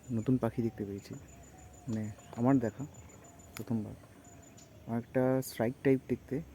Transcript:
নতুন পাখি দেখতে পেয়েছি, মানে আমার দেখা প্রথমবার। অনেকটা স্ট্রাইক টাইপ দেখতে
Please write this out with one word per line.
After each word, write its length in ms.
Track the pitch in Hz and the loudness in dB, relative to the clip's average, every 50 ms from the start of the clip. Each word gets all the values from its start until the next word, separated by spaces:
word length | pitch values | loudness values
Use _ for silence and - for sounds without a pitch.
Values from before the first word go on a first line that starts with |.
| - - | -6 -2
নতুন 240 | 123 113 107 - 127 | -4 0 2 4 4
পাখি 260 | 123 - 113 - - | 4 4 0 0 2
দেখতে 220 | 113 113 - - 107 | 0 0 0 -2 -6
পেয়েছি, 300 | 98 98 101 - - - 143 - - - - - - - - - - - - - - | -6 -6 -10 -10 -12 -14 -14 -14 -18 -20 -20 -20 -20 -20 -20 -20 -20 -20 -12 -6 -4
মানে 220 | 110 110 107 104 101 - - - - | -4 -2 -2 -4 -8 -12 -16 -12 -4
আমার 220 | 117 120 127 139 131 | 2 4 6 6 6
দেখা 280 | 117 110 - - 143 - - - - - - - - - - - - - - | 4 0 -4 -4 -10 -10 -10 -18 -20 -20 -20 -20 -20 -20 -20 -20 -20 -16 -12
প্রথমবার। 380 | - 113 - 120 110 104 101 - - - - - - - - - - - - - - - - - - - | -12 -4 -2 -2 -2 -2 -4 -10 -14 -18 -20 -20 -20 -20 -20 -20 -20 -20 -20 -20 -20 -20 -20 -20 -18 -10
অনেকটা 560 | - 113 117 113 - - 131 127 131 131 131 | -4 -4 -4 -4 0 0 2 4 4 2 2
স্ট্রাইক 320 | 127 - - - 117 117 135 - | -2 -4 -2 0 0 0 0 2
টাইপ 180 | - 139 135 131 - - | 4 4 4 4 2 -2
দেখতে 340 | 127 120 - - 127 147 170 - | -2 -2 -2 -6 -6 -6 -6 -8